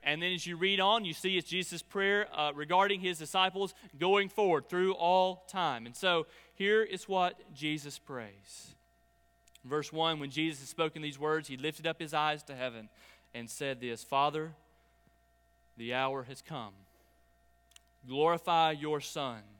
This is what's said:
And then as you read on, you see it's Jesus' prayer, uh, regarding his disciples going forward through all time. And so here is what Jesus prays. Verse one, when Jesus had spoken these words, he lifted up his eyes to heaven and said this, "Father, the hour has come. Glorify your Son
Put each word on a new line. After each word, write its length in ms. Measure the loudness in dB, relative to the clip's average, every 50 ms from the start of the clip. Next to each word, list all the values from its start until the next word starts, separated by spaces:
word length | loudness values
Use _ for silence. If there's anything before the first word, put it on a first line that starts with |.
| 0
And 160 | 0 0 0
then 120 | 0 -2 -2
as 140 | -2 -4 -6
you 100 | -4 -2
read 220 | 0 0 2 4
on, 260 | 4 4 4 2 0
you 80 | -4 -6
see 240 | -4 -2 0 0 0
it's 100 | -2 -2
Jesus' 360 | -4 -4 -4 -4 -8 -10 -12
prayer, 420 | _ -4 -2 0 2 2 2 0 -2 -2
uh, 160 | -2 -2 -2 -2
regarding 440 | -4 -4 2 4 4 4 4 2 0
his 200 | -2 -4 -4 -4
disciples 560 | -8 -2 2 2 2 2 2 0 -4 -4 -6 -12 -20 -20 -6 0
going 300 | 4 4 6 6 4 2
forward 380 | 2 2 4 4 4 4 2 -2
through 260 | 0 2 2 2 2
all 520 | 2 2 4 4 4 4 2 0 -6 -14 -8
time. 380 | -4 0 0 0 0 -2 -8
And 100 | -12 -10
so 300 | 0 2 4 4 4 2 -2 -10 -20 -20 -20 _
here 260 | _ 2 4 4 4
is 260 | 4 2 -2 -10 -6 -2
what 320 | 0 2 2 2 0 -6 -20 -20 -14
Jesus 460 | -6 -4 -4 -4 -4 -6 -10 -14 -14
prays. 760 | _ -12 -12 -12 -12 -12 -16 -20 _ -20 -20 -18 -18 -20 -20 _ _ _ _ _ _ _ _ _ _ _ _ _ _ _ _ -20 _
Verse 300 | -4 -4 -4 -4 -4 -2
one, 260 | 0 2 2 2 0
when 120 | -4 -6
Jesus 300 | -2 0 -2 -2 -2 -6
had 80 | -12 -14
spoken 340 | -2 -2 -2 -2 -2 -4 -8
these 160 | -8 -6 -4
words, 280 | -2 0 0 0 -2 -6
he 100 | -10 -4
lifted 280 | -4 -4 -4 -2 -4
up 140 | -4 -4 -4
his 160 | -8 -4 -2
eyes 260 | 0 2 2 0 -2 -6
to 120 | -12 -8
heaven 340 | -4 -4 -4 -4 -8 -16 -18 _ _ -20 -20 -20 _ _ _ _
and 120 | -10 -10 -10
said 320 | -8 -6 -4 -4 -4 -4
this, 240 | -6 -6 -6 -8 -6
"Father, 500 | 0 2 2 2 2 0 -2 -8 -8 -12 _ _ _ _ _ _ _ _ _ _ _ _ _ _ _ _ _ _ _ _ _ _ _ _ -12
the 160 | -6 -2 0
hour 300 | 0 0 0 -2 -4 -8
has 180 | -10 -14 -16
come. 320 | -14 -10 -10 -10 -10 -10 -14 -18 -20 _ _ _ _ _ _ _ _ _ _ _ _ _ _ _ _ _ _ -20 _ _ _ _ -14 -6
Glorify 640 | 0 4 4 4 4 2 2 2 4 6 6 4
your 300 | 4 0 -2 -2 -2 -2
Son 420 | -4 -6 -6 -4 -4 -4 -6 -8 -14 -20 -20 -20